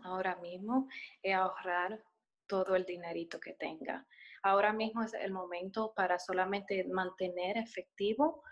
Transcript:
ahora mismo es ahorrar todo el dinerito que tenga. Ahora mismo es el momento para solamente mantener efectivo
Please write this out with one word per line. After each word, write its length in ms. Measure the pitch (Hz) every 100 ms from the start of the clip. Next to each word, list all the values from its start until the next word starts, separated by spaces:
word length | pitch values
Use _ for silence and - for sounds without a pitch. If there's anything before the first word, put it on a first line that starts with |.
ahora 320 | 185 185 185 175
mismo 500 | 175 180 208 262 269 - - -
es 120 | 190
ahorrar 640 | 190 190 - 185 175 180 220 - _ _ _ -
todo 300 | 196 190 185
el 80 |
dinerito 560 | 185 175 170 170 170 165
que 140 | -
tenga. 520 | - 160 160 165 175 - - - -
Ahora 300 | 196 196 208
mismo 300 | 220 220 226
es 120 | 220
el 180 | 226 196
momento 600 | 190 180 175 190 220 220
para 240 | 214 180 180
solamente 680 | - 185 185 202 196 190
mantener 720 | 185 185 180 - 185 180 180 226
efectivo 840 | 226 - - - 202 220 302 311 -